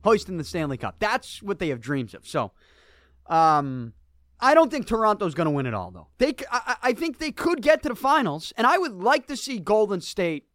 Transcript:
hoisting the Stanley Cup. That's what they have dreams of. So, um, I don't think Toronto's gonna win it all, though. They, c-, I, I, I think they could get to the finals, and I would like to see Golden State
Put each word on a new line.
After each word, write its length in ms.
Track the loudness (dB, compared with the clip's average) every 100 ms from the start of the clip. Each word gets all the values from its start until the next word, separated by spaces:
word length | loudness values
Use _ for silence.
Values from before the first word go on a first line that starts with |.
hoisting 320 | 2 2 2 -8
the 80 |
Stanley 320 | -6 -4 -4 -4
Cup. 200 | -8 -4
That's 440 | -2 -2 -4 -12
what 160 | -8 -4
they 100 | -4
have 120 | -4
dreams 340 | -4 -4 -4
of. 120 | -10 -6
So, 240 | -4 -4 -8 _ _ _ _ _ _ -2
um, 680 | 2 4 4 0 -6 -10 -14 _ _ _ _
I 160 | 4
don't 160 | 6 6
think 160 | 2 -2
Toronto's 480 | 0 2 2 0
gonna 160 | 0 0
win 160 | 0 -2
it 80 |
all, 160 | -4 -8
though. 180 | -12 -20 _
They, 160 | 0 0
c-, 80 | -6
I, 80 | -6 -4
I, 100 | -2 -2
I 20 |
think 260 | -2 -4 -6
they 140 | -8
could 300 | -4 -2 0
get 200 | 4 2
to 60 | 2
the 80 | -4
finals, 560 | 0 2 2 -4 -8 0
and 100 | 2
I 120 | 4
would 140 | 0
like 340 | -2 2 2 0
to 100 | -10
see 220 | -8 -8
Golden 420 | 0 2 2 -2
State 440 | -6 -4 -2 -4 -8